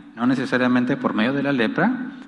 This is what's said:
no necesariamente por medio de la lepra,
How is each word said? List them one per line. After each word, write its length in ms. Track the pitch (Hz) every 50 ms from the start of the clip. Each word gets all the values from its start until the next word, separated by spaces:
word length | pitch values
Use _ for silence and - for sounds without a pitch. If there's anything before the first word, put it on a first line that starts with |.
| - - -
no 120 | 113 120
necesariamente 680 | 131 131 127 123 - 135 123 123 123 127 123 123 127 139
por 200 | 131 - - -
medio 180 | 107 110 127 139
de 80 | 139
la 100 | 135 143
lepra, 600 | 139 120 110 - - 151 175 247 254 - - - - - -